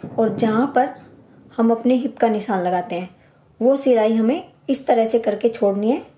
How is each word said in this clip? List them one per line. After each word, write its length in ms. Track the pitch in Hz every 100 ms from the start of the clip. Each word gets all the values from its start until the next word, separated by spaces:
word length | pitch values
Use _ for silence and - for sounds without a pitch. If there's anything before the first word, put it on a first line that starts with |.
| -
और 260 | - 220 202
जहाँ 340 | 226 220 285 247
पर 180 | 285 - - - - - - -
हम 140 | 226
अपने 240 | 226 247 254
हिप 220 | 277 -
का 100 | 233
निशान 340 | 214 202 190
लगाते 320 | 180 180 175 175
हैं, 140 | 180 - _ _ _ -
वो 160 | 240 277
सिलाई 360 | 269 233 214
हमें 380 | 226 226 330 - _ -
इस 160 | 269 -
तरह 200 | 226 220
से 120 | 233
करके 300 | 220 202 233
छोड़नी 420 | 226 202 196 214
है। 140 | 302 -